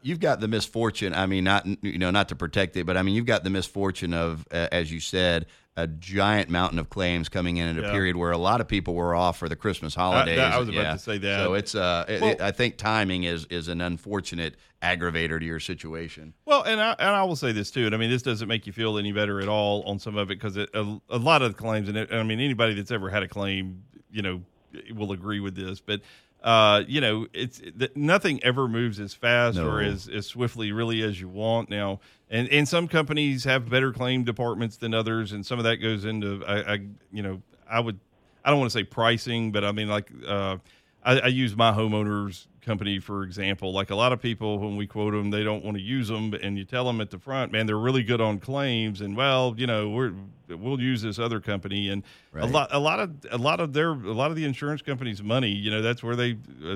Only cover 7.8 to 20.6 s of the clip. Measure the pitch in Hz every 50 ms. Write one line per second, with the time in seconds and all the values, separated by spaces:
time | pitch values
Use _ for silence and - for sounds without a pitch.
7.8 | 90 101 101 98 95 90 87 87 87 87 87 85 87 98 113 120 117 - 107 98
8.8 | 87 92 85 87 87 87 85 87 90 87 82 - 87 78 78 - - 104 90 -
9.8 | 82 78 - 87 90 92 92 127 - 82 85 - - - 110 123 123 110 80 78
10.8 | 76 78 78 78 - 113 104 98 98 98 98 98 92 87 95 101 101 - - 104
11.8 | 90 90 87 85 85 - 107 87 110 110 110 - 92 101 - - 123 110 - -
12.8 | 107 110 110 110 101 92 92 90 90 85 85 82 76 - 85 85 78 85 85 85
13.8 | 87 87 85 82 - 101 104 98 - - 87 85 82 78 - - _ _ _ -
14.8 | 82 87 90 82 87 87 80 82 82 78 80 80 80 82 82 80 - - 87 78
15.8 | - 78 80 82 85 80 - 78 78 78 - _ - 302 285 277 - 226 220 214
16.8 | 214 226 - - 147 196 202 196 190 185 165 135 139 123 110 107 101 - - 135
17.8 | 117 107 110 113 113 117 127 120 123 135 113 104 117 101 113 107 - 107 87 117
18.8 | 113 110 107 104 104 104 101 104 104 104 101 98 98 104 107 107 104 104 104 104
19.8 | - 101 101 98 - 110 104 104 101 92 98 92 110 104 95 104